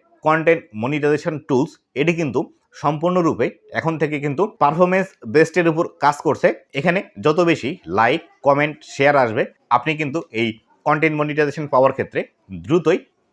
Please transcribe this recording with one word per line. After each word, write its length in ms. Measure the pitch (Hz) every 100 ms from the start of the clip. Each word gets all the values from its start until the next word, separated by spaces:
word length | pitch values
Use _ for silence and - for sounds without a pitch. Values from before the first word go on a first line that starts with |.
| _ _ 156
কনটেন্ট 360 | 156 160 165 - 107
মনিটাইজেশন 520 | 120 147 147 147 165 151 -
টুলস, 220 | 127 147 - _ 123
এটি 120 | 160 170
কিন্তু 200 | 151 113 - _ _ -
সম্পূর্ণরূপে 640 | 147 151 170 180 165 101 139 - _ 113
এখন 160 | 151 156
থেকে 140 | 151 147
কিন্তু 180 | 147 135 214 -
পারফরম্যান্স 460 | 143 151 180 185 185 _ 113
বেসডের 320 | 135 160 185 165
উপর 120 | 160 170 -
কাজ 120 | 143 147 156
করছে। 220 | 131 180 - _ 139
এখানে 220 | 170 180 208 -
যত 140 | 143 156
বেশি 300 | 175 151 123 180 - 95
লাইক, 220 | 117 160 - _ 135
কমেন্ট, 280 | 143 147 147 -
শেয়ার 200 | - 139 143
আসবে, 180 | 120 110 190 _ - 123
আপনি 160 | 151 151
কিন্তু 200 | 147 151 - 110
এই 60 | 117 110 _ _ -
কনটেন্ট 300 | 151 156 151
মনিটাইজেশন 460 | 151 147 147 147 147
পাওয়ার 180 | 131 131 -
ক্ষেত্রে 240 | 95 147 - _ - 92
দ্রুতই 340 | 90 170 156 185 - _ _